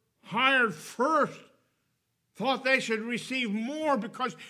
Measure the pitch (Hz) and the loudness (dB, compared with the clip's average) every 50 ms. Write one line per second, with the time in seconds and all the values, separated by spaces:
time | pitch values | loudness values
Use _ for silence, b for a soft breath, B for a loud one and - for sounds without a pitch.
0 | _ _ _ _ _ - 175 226 262 262 277 262 240 214 160 156 - - - - | _ _ _ _ _ -6 -2 2 2 4 6 4 4 2 0 -6 -14 -14 -2 0
1 | 247 302 320 294 262 - - - - - _ _ _ _ _ _ _ _ _ _ | 2 2 4 2 2 0 -2 -14 -20 -20 _ _ _ _ _ _ _ _ _ _
2 | _ _ _ _ _ _ _ - 196 262 262 247 254 254 269 262 262 - 226 214 | _ _ _ _ _ _ _ -4 -2 0 0 0 2 2 2 2 2 0 -2 -2
3 | 220 233 240 214 - - 254 262 247 214 196 220 220 247 294 311 311 302 277 226 | -2 -4 -6 -6 -6 -4 -4 -2 -2 -2 -2 -2 -4 -4 -4 -2 0 2 2 0
4 | 202 240 - - 254 240 - B B | 0 -6 -6 -4 -4 -4 -4 B B